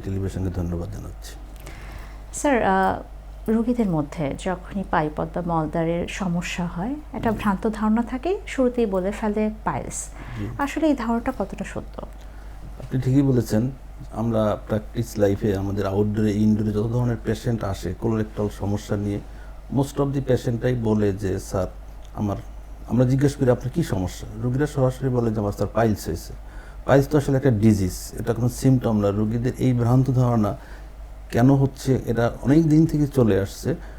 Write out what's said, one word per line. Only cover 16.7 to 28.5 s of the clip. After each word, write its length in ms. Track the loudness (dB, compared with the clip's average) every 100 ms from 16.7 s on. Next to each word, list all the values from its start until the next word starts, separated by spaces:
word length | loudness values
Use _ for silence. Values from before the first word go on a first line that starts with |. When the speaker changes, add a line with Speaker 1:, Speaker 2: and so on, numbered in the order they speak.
Speaker 1:
যত 160 | 0 0
ধরনের 280 | 0 0 0
পেশেন্ট 400 | -2 -2 -2 -2
আসে 300 | -2 -4 -4 -2
colorectal 460 | 0 0 -2 -2 -4 -2
সমস্যা 380 | -2 -2 -2 -2
নিয়ে, 240 | 0 -2 -6 -14 -14 -14 -4 -2
most 240 | 0 0
of 120 | 0
the 60 | 0 2
পেশেন্টটাই 480 | 2 2 0 0
বলে 380 | 0 2 4 2
যে, 260 | 2 -2 -2
"স্যার, 280 | -2 -2 -4 -6 -16 -16 -12
আমার," 220 | -4 -2 -4 -8 -14 -16 -14 -2
আমরা 160 | 2
জিজ্ঞেস 320 | 4 4 2 4
করি, 140 | 4
"আপনার 200 | 4 0
কী 80 | -2
সমস্যা?" 460 | 0 0 -2 -4 -10 -6
রোগীরা 240 | -2 0 0
সরাসরি 420 | 2 2 2 0
বলে 220 | 2 2
যে, 100 | 2
"আমার, 120 | 0
স্যার, 160 | 0 -2
পাইলস 320 | 2 2 2 -2
হয়েছে।" 260 | -6 -8 -14 -14 -14 -14 -10
পাইলস 240 | 4 4 6
তো 100 | 2
আসলে 180 | 2 2
একটা 140 | 4
ডিজিজ, 420 | 6 6 6 2 -2 -8 -6
এটা 140 | -4
কোনো 140 | 0
সিমটম 500 | 0